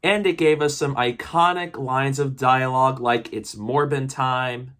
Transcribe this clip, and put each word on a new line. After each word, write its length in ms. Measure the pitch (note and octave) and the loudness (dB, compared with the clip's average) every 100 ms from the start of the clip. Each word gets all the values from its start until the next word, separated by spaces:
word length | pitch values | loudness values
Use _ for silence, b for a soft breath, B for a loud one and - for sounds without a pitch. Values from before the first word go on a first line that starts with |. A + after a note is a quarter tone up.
and 240 | - G#3 G3 | 2 2 2
it 100 | E3+ | 2
gave 240 | D#3+ D3+ | 2 4
us 160 | D3 C#3+ | 2 0
some 180 | D3 C3+ | -2 0
iconic 800 | B2 A#2+ - E3 F3 F3+ F3 - | -2 -2 -4 2 2 2 -4 -8
lines 400 | C3+ C3 C3+ C3+ | -4 0 0 0
of 180 | C#3 C3 | -2 0
dialogue 640 | C3 C3 C3 B2+ C3 C3 | 2 2 2 2 2 2
like, 320 | A#2+ A#2 A2+ | 0 0 0
It's 240 | A2 G#2+ G#2 | -10 -10 -12
Morbin 520 | G#2+ C3+ D3 C#3+ C3 | -4 0 0 0 -4
time. 680 | C3+ C3 B2+ B2+ A#2+ B2+ | -2 -2 0 -2 -6 -10